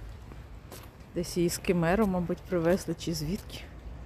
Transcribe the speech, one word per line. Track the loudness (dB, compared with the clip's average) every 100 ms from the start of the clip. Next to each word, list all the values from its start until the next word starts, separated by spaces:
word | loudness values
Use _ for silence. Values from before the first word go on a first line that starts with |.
| -14 -12 -14 -14 -14 -14 -14 -14 -14 -16 -8 -4
Десь | -2 2
її | 2
з | 2
Кемеру, | 2 4 6 6 4
мабуть, | 4 0 -2
привезли, | 0 4 6 4 2 -2
чи | -2
звідки. | -2 0 -2 -4 -12 -14 -14 -12 -12